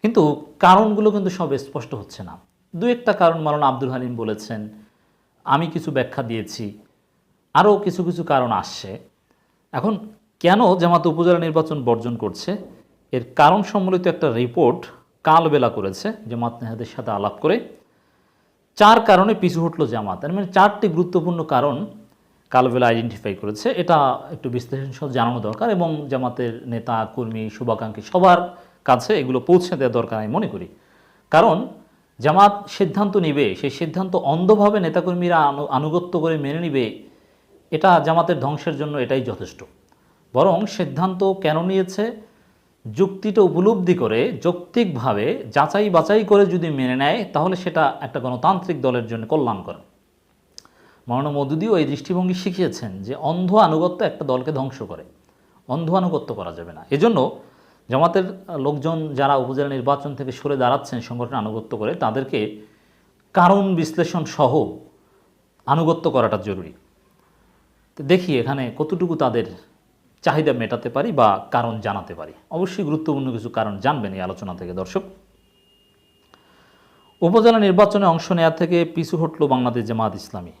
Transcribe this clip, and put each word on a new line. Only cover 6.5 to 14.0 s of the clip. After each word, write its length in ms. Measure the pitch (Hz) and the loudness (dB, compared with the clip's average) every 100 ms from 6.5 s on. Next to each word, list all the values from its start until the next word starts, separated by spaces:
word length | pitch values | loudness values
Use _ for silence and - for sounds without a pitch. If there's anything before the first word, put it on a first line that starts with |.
| - 104 - _ _ _ _ _ _ _ | -10 -12 -14 _ _ _ _ _ _ _
আরও 240 | 143 202 202 | 4 4 4
কিছু 260 | 185 180 | 0 -2
কিছু 200 | 175 175 | -4 -4
কারণ 280 | 156 139 123 | 0 0 2
আসছে। 480 | 101 - - 98 101 _ _ _ _ _ _ _ | -2 -4 -14 -14 -16 _ _ _ _ _ _ _
এখন 260 | 135 202 208 - - _ _ | -4 -4 -4 -10 -20 _ _
কেন 360 | 170 202 226 185 | 4 6 6 4
জামাত 320 | 170 170 170 | 4 4 2
উপজেলা 320 | 156 175 170 | 2 4 4
নির্বাচন 440 | 165 160 156 151 | 2 0 0 -2
বর্জন 340 | 120 113 120 117 | 0 0 -2 -4
করছে, 400 | 107 90 - 208 - - _ _ _ | -6 -6 -8 -8 -10 -20 _ _ _
এর 120 | 127 117 - | -6 -4 4
কারণ 280 | 147 196 | 6 6
সম্বলিত 440 | 196 208 185 185 | 0 -2 0 0